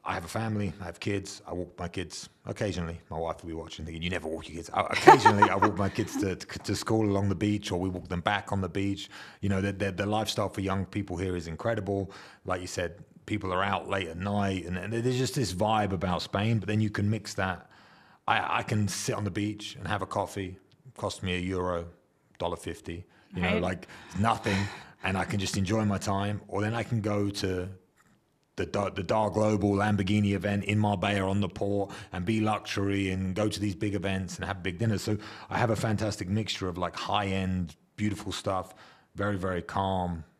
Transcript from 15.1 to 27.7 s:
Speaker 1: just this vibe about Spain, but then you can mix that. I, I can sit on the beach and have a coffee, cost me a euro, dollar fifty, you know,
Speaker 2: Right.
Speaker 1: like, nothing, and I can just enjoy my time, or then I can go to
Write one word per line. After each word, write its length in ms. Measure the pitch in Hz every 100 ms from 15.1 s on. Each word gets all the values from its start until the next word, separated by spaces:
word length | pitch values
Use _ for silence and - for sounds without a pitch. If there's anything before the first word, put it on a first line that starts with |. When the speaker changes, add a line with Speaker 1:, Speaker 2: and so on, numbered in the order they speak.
| 127
Speaker 1:
just 180 | 127 -
this 180 | 104
vibe 380 | 90 107 110 104
about 280 | 95 92 82
Spain, 380 | - 98 107 113
but 80 | 98
then 140 | 107
you 80 | 107
can 200 | 104 104
mix 240 | 110 - -
that. 340 | 95 90 - - - - - - -
I, 320 | 110 78 117
I 40 |
can 240 | - 110 101
sit 280 | - - 104
on 80 |
the 80 | 104
beach 440 | 90 104 104 - -
and 80 | 90
have 140 | 104
a 40 | 92
coffee, 500 | 104 92 101 95 95 _ _ - -
cost 260 | 101 -
me 120 | 92 90
a 40 |
euro, 460 | 90 92 90 87 85 - _ _ _ -
dollar 200 | 85 85
fifty, 480 | - 80 - 87 - - _ 87
you 60 |
know, 120 | 90
Speaker 2:
Right. 80 | 87
Speaker 1:
like, 260 | 90 92 - - - 90
nothing, 380 | 110 113 113 98 98 - - -
and 140 | 95 95
I 60 |
can 160 | 90 101
just 160 | 95 101
enjoy 280 | 92 110 107
my 120 | 98
time, 420 | - 98 101 104 -
or 140 | 95
then 120 | 107
I 100 | 117
can 160 | 110 117
go 280 | 104 104 101
to 400 | 98 95 92 90